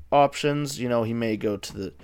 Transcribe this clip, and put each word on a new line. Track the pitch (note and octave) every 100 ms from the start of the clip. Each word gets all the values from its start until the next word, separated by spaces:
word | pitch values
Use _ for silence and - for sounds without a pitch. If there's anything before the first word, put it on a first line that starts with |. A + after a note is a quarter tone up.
| -
options. | C#3+ C#3 - D3+ D3 D3 C#3+
You | B2
know, | A#2+
he | A2+ A#2
may | A2+ G#2+
go | A2 G2+
to | -
the, | G2+ F#2+ -